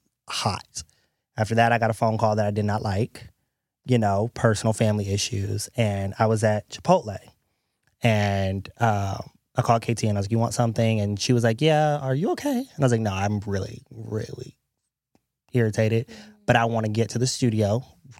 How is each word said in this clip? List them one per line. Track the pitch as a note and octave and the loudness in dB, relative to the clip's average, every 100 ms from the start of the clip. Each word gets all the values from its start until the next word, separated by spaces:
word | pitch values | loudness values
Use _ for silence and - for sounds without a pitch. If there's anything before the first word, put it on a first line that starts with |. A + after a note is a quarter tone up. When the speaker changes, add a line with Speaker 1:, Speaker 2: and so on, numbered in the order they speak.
| _ _ - | _ _ -10
Speaker 1:
hot. | - A2 F#2 - - - _ _ _ _ - | -4 -4 -4 -10 -18 -18 _ _ _ _ -4
After | G#2+ A2+ | 0 4
that, | A#2 | 4
I | A#2 | 4
got | A2+ | 2
a | |
phone | A2 A2+ A2 | 2 0 2
call | A2 G#2+ | 2 2
that | G#2 | 0
I | |
did | G#2 G#2 | 0 -2
not | G2+ | -2
like, | G#2+ G2 A2+ - - _ _ _ _ _ - | -2 -2 -4 -6 -20 _ _ _ _ _ 0
you | A#2+ | 2
know, | G#2+ G2 A#2 | 2 2 -2
personal | - A#2 G#2 A2+ | 0 2 2 0
family | G#2+ A2 G#2 G2 | 0 0 0 -2
issues. | G2+ - G#2 G2 G#2 - - | -4 -4 -4 -4 -6 -6 -2
And | G#2+ G2 G2 - | 0 0 -4 0
I | A#2+ | 0
was | A2 | 2
at | G#2+ G#2+ - | 2 0 -4
Chipotle. | - - F3+ A2 F#2 - _ _ _ _ _ _ _ | -4 2 2 0 -12 -14 _ _ _ _ _ _ _
And, | A#2 G#2+ G2+ G2 F#2+ G2 - - | 2 4 2 0 0 -4 -8 -2
um, | A#2 G#2 G2 F#2+ - _ _ - | 0 0 -2 -6 -10 _ _ -2
I | |
called | - A#2 | 2 2
K | A2+ | 0
T | A2+ G#2+ | -2 -2
and | G2+ | -2
I | |
was | G2+ | 0
like, | |
"You | A2+ | 0
want | A2+ G#2+ | 0 0
something?" | A#2 A2 A2+ A2 | 0 2 2 2
And | G2+ G2+ | 0 -2
she | - | 0
was | B2 | 2
like, | A#2 A2+ | 2 2
"Yeah, | D#3 D3+ D3+ D3 | 2 2 2 0
are | C3+ C3+ | -2 -2
you | A3 | -2
okay?" | F4+ D4 B3 | -2 -2 -4
And | C4+ - | -4 0
I | |
was | C3 | 2
like, | A#2 | 2
"No, | G#2+ | 0
I'm | F#2+ G2+ G#2 G2+ | -2 -2 -2 -4
really, | G2 G2+ A#2 - | -6 -6 -12 -18
really | A2+ A2 G#2+ - - - - _ _ _ _ _ _ _ _ _ | -16 -8 -8 -8 -14 -16 -20 _ _ _ _ _ _ _ _ _
irritated. | B2+ A2 G#2 A2 A2+ A#2+ | 0 2 2 2 0 -4
Speaker 2:
Mm-hmm. | - - - - | -14 -20 -8 2
Speaker 1:
But | A#2+ | 2
I | A#2 | 2
wanna | A2+ A2 | 0 -2
get | G#2+ A2 | 0 -2
to | A#2 | -2
the | B2+ | -2
studio, | - B2 A2 G2+ A#2 - _ - - | 0 0 2 2 0 -4 _ -20 -8